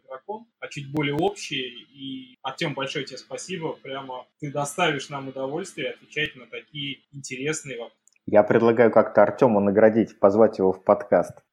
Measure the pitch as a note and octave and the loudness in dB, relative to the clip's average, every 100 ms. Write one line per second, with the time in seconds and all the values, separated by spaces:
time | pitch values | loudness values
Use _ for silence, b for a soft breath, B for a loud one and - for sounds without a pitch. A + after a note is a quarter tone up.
0 | - C3 - A3 _ _ C3 D3+ C#3 D3 | -20 -20 -14 -14 _ _ -16 -14 -10 -6
1 | C#3+ D3 F#3+ G3+ - C#3+ B2+ A#2+ _ C#3 | -4 -2 -4 -4 -10 -10 -10 -14 _ -16
2 | C3+ C3 B2+ _ C3+ - D#3+ C3+ C3+ D3+ | -14 -14 -16 _ -12 -8 -6 -6 -8 -8
3 | C3 B2+ - C3 - F3+ D#3 - C3+ C3+ | -10 -16 -16 -14 -12 -10 -10 -10 -12 -14
4 | C3 B2+ - - D3 C#3+ C#3+ - E3 C#3+ | -12 -14 -16 -14 -10 -6 -6 -4 -2 -4
5 | - C#3 C3+ C3+ C3+ D#3 F#3+ - B2+ - | -8 -12 -12 -8 -8 -8 -10 -10 -10 -10
6 | _ D3 D3+ C3+ A#2 A#2+ A2+ D3 C#3 C3 | _ -6 -6 -8 -18 -18 -16 -12 -12 -12
7 | _ C#3+ C3+ B2+ C#3+ D#3 C#3 A#2+ A2+ _ | _ -18 -14 -8 -6 -6 -10 -14 -14 _
8 | _ _ - B2 B2 A2+ A#2 A#2 A#2 A2 | _ _ 0 4 6 4 4 6 6 6
9 | G#2 - G#2 - C3 G#2 G2+ G2 A2 A2+ | 4 4 4 4 4 4 4 6 6 6
10 | F#2+ - G2+ G#2+ A2 - F#2+ F#2 - G2+ | 0 2 2 6 4 4 0 0 2 2
11 | - F2+ E2+ - _ | 4 0 0 -8 _